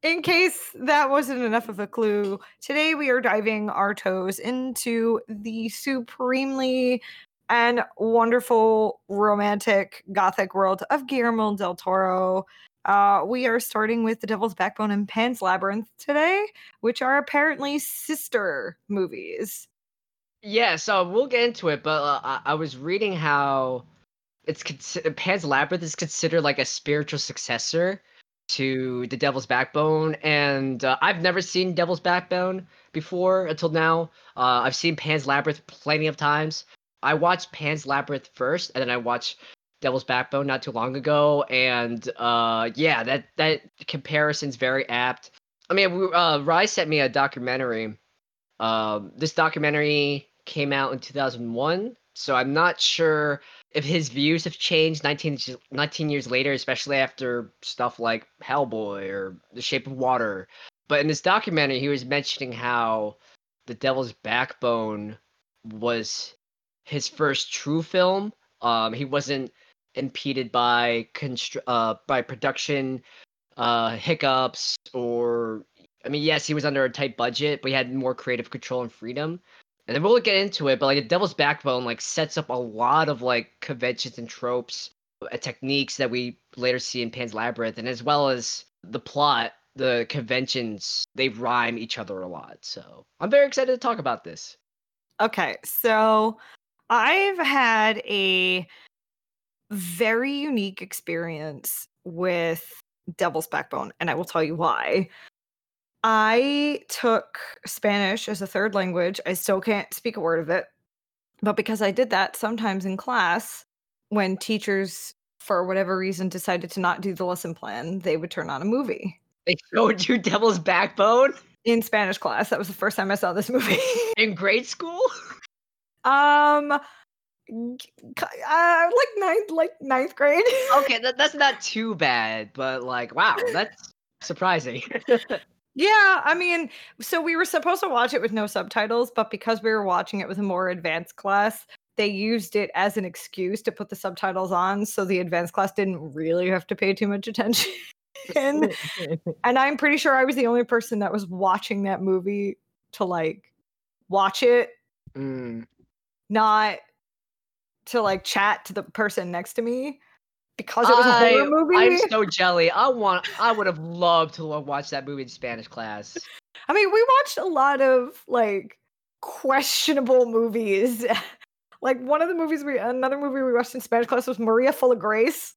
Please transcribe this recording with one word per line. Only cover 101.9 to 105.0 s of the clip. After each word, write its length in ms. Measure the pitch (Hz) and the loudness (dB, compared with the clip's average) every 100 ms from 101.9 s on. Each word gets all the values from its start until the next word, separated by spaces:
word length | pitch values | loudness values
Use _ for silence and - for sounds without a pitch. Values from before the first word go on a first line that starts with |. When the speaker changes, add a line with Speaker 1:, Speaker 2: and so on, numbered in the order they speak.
| _ | _
Speaker 1:
with 600 | - 165 185 175 170 165 - - _ _ - 165 | -14 -4 -2 0 0 -4 -8 -20 _ _ -18 -2
Devil's 300 | 175 156 160 | -2 -2 -4
Backbone, 440 | 151 147 135 - - | -6 -4 -6 -8 -6
and 120 | 170 | -4
I 20 | |
will 100 | 143 175 | -4 -2
tell 180 | 170 | -2
you 120 | 160 160 | -2 0
why. 540 | 160 80 62 143 | 0 0 0 0